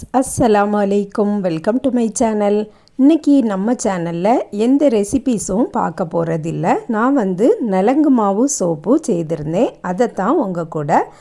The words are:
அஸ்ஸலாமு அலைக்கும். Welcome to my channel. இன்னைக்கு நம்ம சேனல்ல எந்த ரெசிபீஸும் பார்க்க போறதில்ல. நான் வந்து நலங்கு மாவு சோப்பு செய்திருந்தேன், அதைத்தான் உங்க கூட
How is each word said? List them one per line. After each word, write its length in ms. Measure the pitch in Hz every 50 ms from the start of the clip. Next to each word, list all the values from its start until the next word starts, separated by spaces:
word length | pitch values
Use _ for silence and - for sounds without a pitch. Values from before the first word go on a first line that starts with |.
| - - - 285
அஸ்ஸலாமு 580 | 262 - - - 294 233 208 208 202 208 208 208
அலைக்கும். 520 | 202 196 196 208 202 196 - - 208 202 208 208 185
Welcome 340 | 185 160 160 160 214 220 262 -
to 60 | 269 233
my 80 | 247 233 226 214 -
channel. 380 | 262 226 214 208 208 202 202 208 214 208 - _ _ _ _ -
இன்னைக்கு 320 | 262 277 330 320 - 302 285 277 226 226
நம்ம 220 | 196 190 196 226 247 - -
சேனல்ல 440 | 220 190 180 165 170 170 170 180 208 247 339 605 - - 202 220
எந்த 240 | 247 269 285 311 285 233
ரெசிபீஸும் 720 | 208 208 208 - 262 - 262 240 196 - - 190 202 269 403 - 233
பார்க்க 280 | 185 180 165 - 190 165
போறதில்ல. 640 | - 175 170 165 165 160 151 165 151 151 156 190 262 427 440 - 226
நான் 240 | 208 226 262 285 285
வந்து 260 | 208 190 185 165 220 302 480 440 285 220 190
நலங்கு 380 | 185 190 226 277 311 294 311 262 240
மாவு 260 | 214 202 196 202 254 277 - -
சோப்பு 340 | 190 170 165 151 151 185 254 320 311 -
செய்திருந்தேன், 680 | 208 170 165 151 165 147 147 151 165 185 254 - - - - 180
அதைத்தான் 500 | 180 185 247 233 240 - 190 208 294 359 247
உங்க 240 | 190 180 170 165 165 -
கூட 260 | 160 147 147 175 240 - - - -